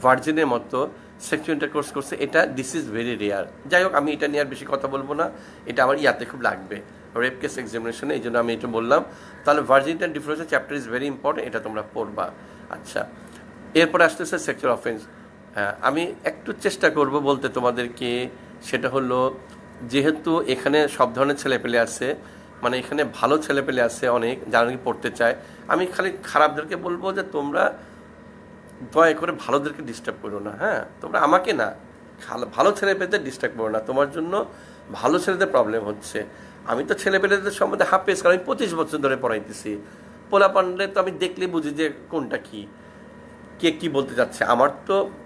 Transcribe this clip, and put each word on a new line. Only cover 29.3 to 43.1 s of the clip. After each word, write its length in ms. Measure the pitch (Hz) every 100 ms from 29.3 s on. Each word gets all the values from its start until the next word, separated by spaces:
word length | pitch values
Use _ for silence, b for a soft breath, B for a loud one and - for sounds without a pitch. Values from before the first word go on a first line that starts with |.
ভালোদেরকে 500 | 156 - 139 143 147
disturb 360 | 131 113 - 104
করো 180 | 101 101
না, 100 | 104
হ্যাঁ, 340 | 104 202 139 - -
তোমরা 200 | - -
আমাকে 320 | 151 180 180
না, 220 | 151 104 - - - - - -
খাল-, 200 | 117 117
ভালো 260 | - 180
ছেলেপেলেদের 520 | 202 196 190 180 202
disturb 300 | 131 127 127 113
করো 100 | 110
না, 100 | 110
তোমার 320 | 110 131 143
জন্য 340 | 160 165 196 - B B B -
ভালো 260 | 101 123 170
ছেলেদের 280 | 180 185 190
problem 380 | 131 110 113
হচ্ছে। 400 | 104 104 - 110 104 B B B -
আমি 180 | 117
তো 100 | 151
ছেলেপেলেদের 560 | - 196 190 190 196 196
সম্বন্ধে 340 | 196 - -
হাফ 160 | 180 190
পেজ, 180 | 202 185
কারণ 120 | 175
আমি 100 | 180
পঁচিশ 300 | - 277 214
বছর 240 | 165 151 151
ধরে 180 | 135 131
পড়াইতেছি, 640 | 123 110 98 104 110 104 B B B B -
পোলাপানরে 560 | 196 196 196 180 180 196
তো 140 | 196
আমি 100 | 185
দেখলে 360 | 156 180 185 180
বুঝি 240 | 165 147
যে 220 | 143 151 - -
কোনটা 280 | 160 120 131
কী। 280 | - 107 101 B B B B